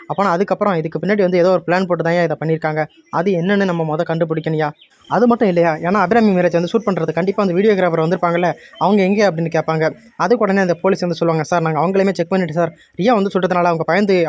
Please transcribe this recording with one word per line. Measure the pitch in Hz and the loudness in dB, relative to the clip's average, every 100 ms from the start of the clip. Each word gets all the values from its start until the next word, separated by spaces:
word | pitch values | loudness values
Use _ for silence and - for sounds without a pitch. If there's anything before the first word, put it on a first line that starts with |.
| - | -10
அப்பனா | 151 196 170 | -2 0 0
அதுக்கப்புறம் | 202 180 202 170 | -2 0 0 -2
இதுக்கு | 160 160 | -4 -6
பின்னாடி | 175 208 180 | -2 0 2
வந்து | 180 | 2
ஏதோ | 175 180 | 2 2
ஒரு | 165 | 0
பிளான் | 180 185 | -2 0
போட்டு | 170 165 | -2 0
தான் | 175 165 | 0 -2
இதை | 151 | -2
பண்ணியிருக்காங்க, | 156 160 156 156 151 - _ 156 | -4 -4 -4 -4 -6 -10 _ -4
அது | 185 175 | -2 -2
என்னன்னு | 175 202 190 | 0 0 0
நம்ம | 170 160 | -2 -4
மொத | 156 170 | -4 -4
கண்டுபிடிக்கணும்யா." | 160 165 160 160 156 151 - _ _ _ 165 | -2 -2 -4 -4 -2 -4 -6 _ _ _ 0
அது | 240 | 2
மட்டும் | 233 214 | 2 2
இல்லையா, | 170 170 156 165 | 2 2 0 -2
ஏன்னா | 208 180 | 0 2
அபிராமி | 233 220 185 | 4 4 2
மேரேஜ் | 175 170 | 2 0
வந்து | 170 | 0
ஷூட் | 226 - | -2 -2
பண்றது | 170 156 165 | -2 -2 -2
கண்டிப்பா | 185 196 196 | -2 0 0
அந்த | 175 | 2
வீடியோகிராஃபர் | 214 196 180 160 160 | 2 2 2 2 0
வந்திருப்பாங்கல்ல, | 175 175 170 175 156 - - 170 | 0 0 0 0 -2 -12 -2 2
அவங்க | 208 185 | 2 2
எங்க | 202 202 | 2 0
அப்படின்னு | 160 165 165 | 0 -2 -2
கேட்பாங்க. | 156 160 156 156 - - 175 | -2 -2 -2 -4 -16 -6 0
அதுக்கு | 233 202 | 2 2
உடனே | 196 185 | 2 0
அந்த | 170 | 0
போலீஸ் | 190 190 175 | 0 0 -2
வந்து | 165 | -2
சொல்லுவாங்க, | 165 165 147 | 0 0 0
"சார், | 175 160 | -2 0
நாங்க | 151 | 0
அவங்களையுமே | 170 190 202 180 | 0 2 0 -2
செக் | 170 | -2
பண்ணிட்டு | 190 170 156 | -2 -2 -2
சார், | 170 - _ - | -4 -6 _ -2
ரியா | 208 226 | 0 2
வந்து | 196 190 | 0 -2
சுட்டதுனால | 180 180 175 | 0 0 0
அவங்க | 165 160 | 0 0
பயந்து | 180 202 185 | 0 2 2